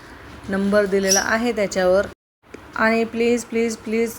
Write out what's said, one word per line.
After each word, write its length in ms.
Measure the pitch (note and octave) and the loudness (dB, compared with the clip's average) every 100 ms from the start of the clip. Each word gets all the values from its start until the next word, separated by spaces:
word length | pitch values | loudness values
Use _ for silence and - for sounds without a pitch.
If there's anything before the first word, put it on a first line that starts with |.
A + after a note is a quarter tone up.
| - - - - - | -20 -20 -20 -16 -4
नंबर 360 | G3 G3+ G#3 G3+ | -2 2 2 4
दिलेला 360 | G3 G3 A#3+ - | 2 2 2 2
आहे 260 | A3+ A#3+ | 0 0
त्याच्यावर. 540 | A3 G3 F#3+ F3+ F#3+ G3+ - _ _ _ - - - | -2 -2 0 4 4 0 -8 _ _ _ -20 -10 -2
आणि 280 | A3 A3+ | 0 2
प्लीज, 400 | A3+ A#3 A#3 A#3+ | -2 0 0 0
प्लीज, 320 | A3+ A3+ A#3 A3 | -2 -2 -2 -4
प्लीज 380 | A3 A3+ A#3 | -4 -2 -2